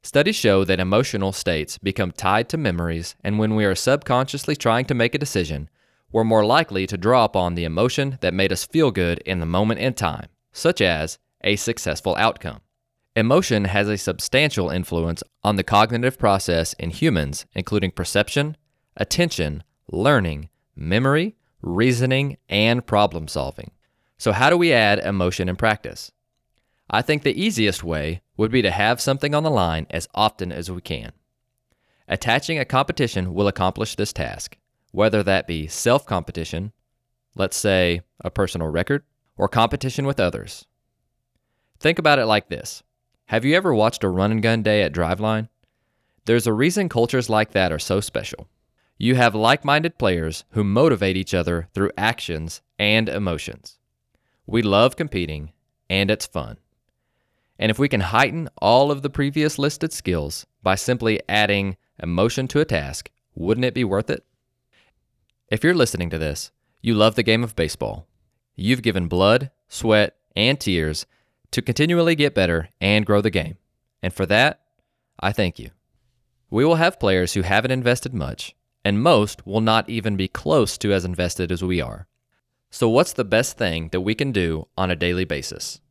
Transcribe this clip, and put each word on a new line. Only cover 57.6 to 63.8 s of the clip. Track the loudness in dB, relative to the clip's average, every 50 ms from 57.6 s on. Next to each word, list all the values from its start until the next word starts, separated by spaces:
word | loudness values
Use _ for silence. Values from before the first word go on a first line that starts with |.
| -2 -2
if | 0 0
we | 0 0
can | 0 0
heighten | 0 2 2 2 2 2 0 -6 -8 -10 _ -2
all | 2 4 6 6 4 2
of | 0 -2
the | -4 -6
previous | -2 -2 -2 0 0 0 0 0 0 0
listed | -2 -2 -2 -2 -6 -6
skills | -6 -6 -4 -2 -2 -2 -2 -6 -10 -12 -14 _ _ _ -2
by | -2 0
simply | 0 0 -4 -4 0 0 0 0 -2 -2 -2
adding | 0 0 2 2 2 0 -2 -4 -6 _ _ _ _ -10
emotion | -6 -4 0 2 2 0 0 -2 -6 -2
to | 0 -2
a | 0
task, | 0 -2 -4 -4 -6 -10 -12 -14 -16 _ _ _ _ _
wouldn't | -8 -2 -2 0 0 0
it | -2 -2
be | -2